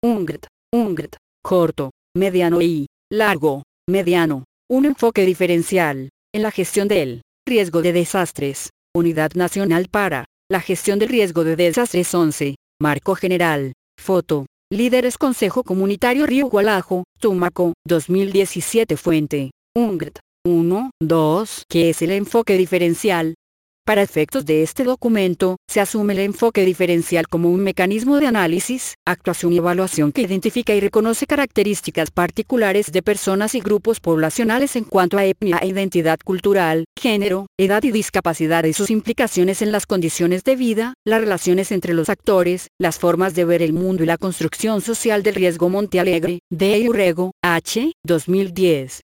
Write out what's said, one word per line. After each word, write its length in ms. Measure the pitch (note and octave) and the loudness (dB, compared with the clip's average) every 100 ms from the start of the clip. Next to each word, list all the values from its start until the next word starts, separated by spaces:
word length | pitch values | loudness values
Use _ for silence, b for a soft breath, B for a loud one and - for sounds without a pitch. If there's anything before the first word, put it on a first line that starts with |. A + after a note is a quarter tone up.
| A#3+ | 0
ungrt, 400 | A3 E3+ D3 - _ _ | -2 -4 -8 -14 _ _
ungrt, 440 | A#3+ A3 E3 D3 - _ _ | -2 0 -4 -8 -14 _ _
corto, 460 | - F#3 E3 - C#3 - _ F3 | -2 2 2 0 -8 -10 _ -2
mediano 460 | G3 F#3 F3 E3+ | 0 2 2 2
y 240 | E3+ D#3+ C#3+ _ _ | 2 0 -6 _ _
largo, 520 | G#3 G#3+ F3+ D3+ C#3 C#3 _ - | -2 0 2 0 -2 -8 _ -2
mediano, 540 | F#3+ F3 F3 E3 C#3+ C3+ _ _ | 0 2 2 2 -2 -8 _ _
un 160 | B3+ C#4+ | 0 2
enfoque 400 | C#4 A#3 A3+ F#3+ | 2 0 2 0
diferencial 840 | F3+ F3+ F3 E3 F#3+ D#3+ C#3 C3+ _ _ G#3+ | 2 2 2 2 0 0 -4 -10 _ _ -6
en 80 | |
la 80 | G#3+ | -4
gestión 360 | - F3+ - G3+ | -4 -2 0 0
del 360 | G3 C#3 A#2 - _ - | 0 0 -8 -16 _ -2
riesgo 360 | A#3+ F#3 E3 | 0 2 0
de 100 | E3+ | 2
desastres, 800 | E3+ E3+ G3 F3 - C#3 C3+ - _ _ E3+ | 0 0 -2 -4 -4 -6 -6 -14 _ _ 0
Unidad 380 | E3+ D#3 D#3 F3 | 0 0 -2 -2
Nacional 540 | F3+ - G3 E3 F#3 | -2 -2 0 0 0
para 320 | G#3 G3 C#3+ B2 _ _ | -2 -2 -4 -8 _ _
la 120 | F#3+ | -6
gestión 360 | - F#3 - G3+ | -2 -4 0 0
del 120 | G#3+ | 0
riesgo 340 | B3 G3+ E3 | 0 0 0
de 140 | D#3+ D#3+ | 0 2
desastres. 580 | F3 D#3+ A#3+ F3+ F3 F3 | 2 2 0 0 0 2
Once, 400 | D#3+ D3 C#3+ C#3 _ _ | 0 0 -6 -6 _ _
marco 340 | D3+ C#3+ - F#3+ | -2 -2 -2 -2
general, 580 | F#3+ F3+ E3+ D3 C3+ B2+ _ _ | 0 0 0 0 -4 -10 _ _
foto, 440 | - F#3+ E3+ D3+ C3+ _ _ | -2 -2 0 -4 -4 _ _
líderes, 460 | G3+ A#3+ B3+ B3 - | -2 2 2 0 -2
Consejo 460 | C#4+ B3 G3+ B3 | -2 0 -2 -2
Comunitario 640 | B3 F#3 G3 G3+ A#3+ B3 D4+ | -4 -2 -2 0 0 2 2
Río 220 | B3+ C#4 | 2 2
Gualajo, 560 | G#3 G3+ G3+ F3 F#3 F3+ _ | 2 2 0 -2 -4 -6 _
Tumaco, 540 | A3+ F#3 F3 E3+ F3 E3+ - | 0 0 -2 0 -2 -2 0
dos 240 | E3 D3+ | 0 2
mil 220 | F#3 G3 | 0 2
diecisiete. 640 | G3 G3 - - A3+ A3+ D3 | 2 0 -2 -2 0 0 -2
Fuente, 560 | - D#3+ D3+ D3 C3+ - _ - | 0 0 0 -4 -6 -12 _ -2
ungrt, 440 | A#3 F3+ C#3+ - _ _ F3 | -2 -2 -8 -14 _ _ 2
uno, 440 | E3+ E3+ F#3+ B3+ - | 2 4 0 -4 -6
dos, 640 | D#3+ E3 D#3 E3 A3 - - | 0 2 2 0 -2 -10 -4
que 200 | E3+ E3 | 2 2
es 120 | D#3 | 2
el 100 | E3 | 0
enfoque 460 | G3 G3+ A#3 A3+ F#3+ | -2 0 0 2 2
diferencial. 800 | F#3 F#3 F3 E3+ A3 F3+ D#3+ E3 _ _ _ _ - | 2 2 2 0 0 0 -2 -6 _ _ _ _ 0
Para 160 | G#3+ | 2
efectos 440 | G3+ - D3+ - D3 | 2 0 -2 -2 0
de 180 | D#3 | 2
este 220 | D#3+ - B3 | 2 0 -2
documento, 720 | B3+ A#3+ A3 F#3+ F3 F#3 F#3 _ | 0 0 2 0 0 0 -2 _
se 120 | - | -2
asume 320 | G3 A3+ G#3 | 0 0 -2
el 60 | G3 | 0
enfoque 440 | G3 G3+ A#3 A3 | -2 0 0 2
diferencial 640 | F#3+ F3+ F3+ E3+ E3+ E3+ D#3+ | 2 2 2 2 2 -2 0
como 220 | E3 E3+ | 0 2
un 80 | F3+ | 2
mecanismo 580 | G3 F#3 F#3 G#3 B3 C#4+ | 0 0 0 0 2 2
de 100 | C#4+ | 2
análisis, 680 | A3+ F3 F3+ - B3+ - - - | 2 0 0 -2 -6 -8 -10 -6
actuación 460 | F3 - F3 F3 | -4 -4 -2 0
y 60 | F3 | 2
evaluación 560 | E3+ F3 F#3 - D3 | 0 0 -2 0 0
que 80 | D3 | 0
identifica 520 | G#3 F#3+ A3 B3 A3+ | -2 0 -2 -4 0
y 60 | G#3 | 0
reconoce 480 | G3 - A3 A3+ - | 2 0 0 -2 -2
características 800 | D4 C4+ - G3+ G3+ - D#3+ D#3 | -2 0 0 0 -2 -4 -4 -4
particulares 840 | - F3 - A3 B3 G#3 F#3+ G#3 | -2 -2 -2 -2 0 2 0 0
de 100 | E3+ | -2
personas 520 | F3+ G#3 - F#3+ G#3+ B3+ | 0 -2 0 -2 -2 -2
y 40 | |
grupos 400 | G3+ G#3 A3 A3 | 0 0 0 -2
poblacionales 800 | - D#3+ D#3+ - A3+ A#3 C#4 B3 | 0 0 0 0 0 0 0 -2
en 80 | A3 | -2
cuanto 320 | F#3+ F3+ G3 | 0 2 2
a 80 | G3 | 0
etnia 320 | F#3+ G#3 F3 | 0 0 0
e 100 | F#3+ | 0
identidad 500 | F#3+ G3 F3 D#3+ D#3+ | -2 -2 0 0 -2
cultural, 640 | - F#3 G3+ G3 E3+ D#3+ E3 - | -2 -2 2 2 2 0 -4 -4
género, 500 | B3+ G#3+ G3 F#3 G3 - | -2 0 0 -2 -6 -2
edad 240 | F#3+ G3+ | 2 2
y 80 | A#3 | 2
discapacidad 720 | A3 G3+ F#3+ F3 D#3+ D#3+ E3 | 0 -2 -2 -2 -2 0 2
y 80 | D#3+ | 2
sus 180 | D#3 G3+ | 0 0
implicaciones 720 | G#3+ G#3 A#3 - - F3+ F#3+ | -2 -2 -2 -2 2 0 2
en 120 | G#3+ | -2
las 120 | G#3 - | -2 -2
condiciones 600 | G3 E3 - F3 F#3 A3 | -2 -2 0 0 0 0
de 100 | C4 | 0
vida, 380 | B3 A3 A#3 C4 - | 0 0 -4 -6 -2
las 140 | A3 | 0
relaciones 540 | A3 F3+ - F3+ G3 | 0 -2 2 0 2
entre 200 | G3 F3 | -2 -2
los 140 | E3+ D#3 | -2 0
actores, 600 | G3 - F#3+ F3 F3+ - _ | -2 2 2 2 -2 -8 _
las 200 | F3+ A3 | -4 0
formas 360 | F3 E3+ F#3+ E3+ | 0 2 0 0
de 80 | |
ver 180 | E3+ E3+ | 2 2
el 120 | E3 | 2
mundo 300 | E3 F#3 F#3 | 0 -2 0
y 20 | D#3+ | 0
la 120 | E3 | 0
construcción 600 | F#3+ F3 D#3+ - G#3+ A3 | -4 -4 -6 -4 -2 -2
social 440 | F3+ A3+ A#3 G#3 | -2 -4 0 0
del 120 | G3+ G3+ | 0 2
riesgo. 320 | F3+ E3+ F3 | 0 2 0
Montealegre, 720 | G3 G#3 F#3 F3 F3 E3 F3 _ | 0 0 0 2 0 0 -4 _
D. 300 | E3+ F#3+ G#3 | -2 2 2
y 80 | A#3+ | 2
Urrego, 460 | A3+ F#3 E3 F3+ - | 2 2 0 -4 -2
H. 480 | F3+ E3+ - - C#4+ - | 0 0 -2 -2 -2 -4
dos 280 | D#3 E3+ D3 | -2 -2 2
mil 240 | F#3 G3 | 0 0
diez. 480 | F3 F#3 D3+ C3 - | 0 2 2 -2 -14